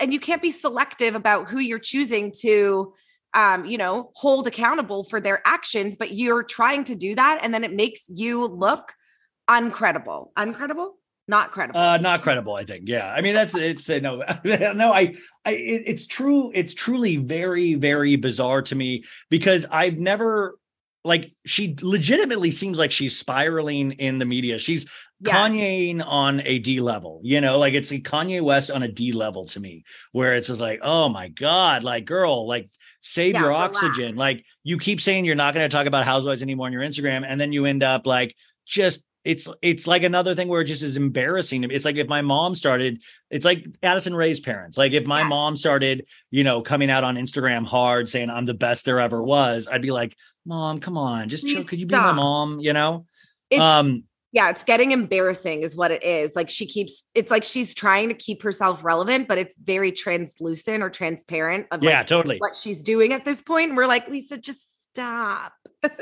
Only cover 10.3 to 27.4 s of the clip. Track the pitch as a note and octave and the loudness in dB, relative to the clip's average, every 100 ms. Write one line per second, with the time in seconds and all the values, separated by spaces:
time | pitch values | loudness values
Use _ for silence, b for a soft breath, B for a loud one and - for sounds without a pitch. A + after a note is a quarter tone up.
10.3 | - G#3+ A#3 C#4 D#4 F#4 G4 _ _ - | -6 -4 -4 -8 -6 -8 -10 _ _ 0
11.3 | G#3 - F#3+ E3 F3 F3 E3+ F3+ E3+ E3 | 0 0 -4 -4 2 4 4 4 2 2
12.3 | B2+ G#2 G2+ G2+ F#2 F#2+ A#2+ G2 A#2+ F#3+ | 0 0 -6 -8 -10 -4 -4 -2 -2 0
13.3 | G#3 G#3+ F3 D#3+ E3 - D3 C3+ B2+ C3+ | 2 2 0 -2 -4 -4 -2 -2 -6 -6
14.3 | F3 F#3 G#3 G#3 G3+ A3+ G3 F3 - B | -4 0 2 2 2 4 6 4 0 B
15.3 | B - G#3+ - A3+ A3+ A3+ - - C4+ | B -4 -4 -2 -4 -2 -6 -6 -4 2
16.3 | C#4+ B3 G3+ E3+ - - B3 A3+ D#3 B2+ | 2 2 -2 -4 -4 -2 0 2 0 -2
17.3 | D#3+ F3+ F3 F3 D3+ C#3+ C#3+ C#3+ C#3+ B2+ | -2 -2 0 2 2 2 2 4 4 2
18.3 | A#2 B2+ C3+ C3+ C#3 C3 B2 B B B | -2 0 0 0 -4 -4 -4 B B B
19.3 | E3 F#3+ F#3 E3 D#3 F3+ D#3+ F3+ G3+ A3+ | 2 4 2 2 0 0 0 -2 0 0
20.3 | G#3+ F#3+ - _ _ _ _ E3 E3+ - | 0 -2 -6 _ _ _ _ 0 0 0
21.3 | _ - - G3+ C#3 F3+ F#3 D3+ C#4+ C#4+ | _ -6 -4 -4 -4 -2 0 2 2 2
22.3 | A3+ E3+ - G3 F3 D3+ - C3+ - - | 2 0 0 -4 0 0 0 -2 -4 -2
23.3 | B2+ D3+ E3 D3+ C#3+ C3+ C3+ C3+ C3 B2 | 0 0 0 -2 -2 -2 -2 -4 -2 -2
24.3 | B2 B2 A2+ - E3 C#3 B B _ G3+ | -2 -2 -2 -2 -4 -4 B B _ 0
25.3 | G3 G#3+ G#3+ G3+ F#3+ F3 E3+ D#3 C#3+ C#3 | 2 2 0 -2 -2 -2 -4 -2 2 2
26.3 | C#3 C#3 C3 A2+ C3 A#2+ G#2+ E2+ D#2+ G#2+ | 2 0 -2 0 0 0 -2 -6 -10 0
27.3 | C#3+ | 2